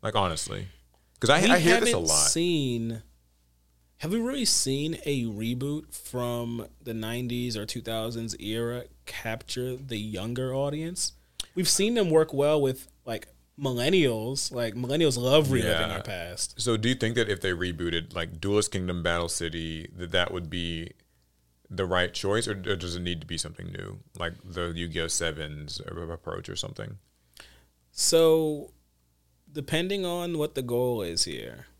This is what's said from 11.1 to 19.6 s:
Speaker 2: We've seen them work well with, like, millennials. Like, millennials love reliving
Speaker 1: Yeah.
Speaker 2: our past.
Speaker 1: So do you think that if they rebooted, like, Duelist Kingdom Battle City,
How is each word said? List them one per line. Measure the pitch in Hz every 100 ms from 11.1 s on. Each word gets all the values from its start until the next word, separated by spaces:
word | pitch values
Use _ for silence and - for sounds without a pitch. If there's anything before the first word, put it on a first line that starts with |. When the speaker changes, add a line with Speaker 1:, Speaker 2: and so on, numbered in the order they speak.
| - _ _ -
Speaker 2:
We've | - 175
seen | - 202
them | 240 190
work | 156 156
well | 135 143 151
with, | 139 131 - _
like, | - 113 - _ _ -
millennials. | 139 120 123 190 143 113 110 139 -
Like, | 127 117
millennials | 120 123 147 160 120
love | 123 147 143
reliving | 131 87 82 82
Speaker 1:
Yeah. | 85
Speaker 2:
our |
past. | - 92 85 90 - -
Speaker 1:
So | 120 113
do | 113
you |
think | 127 113
that | 117 107
if | 98
they | 95
rebooted, | 90 90 85 85 85 82
like, | 90 85 85
Duelist | 98 104 101
Kingdom | 98 90 87
Battle | 85 85 85
City, | - 85 82